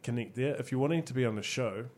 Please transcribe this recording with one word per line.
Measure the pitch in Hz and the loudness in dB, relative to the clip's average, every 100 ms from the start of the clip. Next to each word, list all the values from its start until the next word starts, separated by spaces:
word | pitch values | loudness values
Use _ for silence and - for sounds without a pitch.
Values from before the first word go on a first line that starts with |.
connect | - 120 113 | -2 -2 -2
there, | 120 139 143 | -2 0 0
if | 135 | 0
you're | 131 | 2
wanting | 143 170 | 4 2
to | 156 | 0
be | 131 | 2
on | 120 107 | 2 2
the | |
show | - - 120 98 123 | -2 0 0 -2 -8